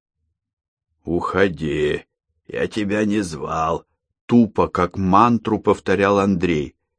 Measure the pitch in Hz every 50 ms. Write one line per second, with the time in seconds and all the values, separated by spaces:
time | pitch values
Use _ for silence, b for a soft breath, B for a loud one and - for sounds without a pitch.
0 | _ _ _ _ _ _ _ _ _ _ _ _ _ _ _ _ _ _ _ _
1 | _ 80 82 87 - - - 92 98 101 82 71 78 76 71 76 76 73 73 -
2 | - _ _ _ _ _ _ _ _ - - 58 78 90 - 110 107 98 101 107
3 | 107 104 104 107 98 85 80 69 71 82 80 80 80 82 82 80 - _ _ _
4 | _ _ _ _ _ - 120 120 117 101 - - 87 80 - - 90 87 - 101
5 | 95 92 92 101 117 120 120 110 - 113 107 101 - 107 98 - - - 95 92
6 | 98 98 101 98 98 101 98 85 90 87 85 76 69 64 - _ _ _ _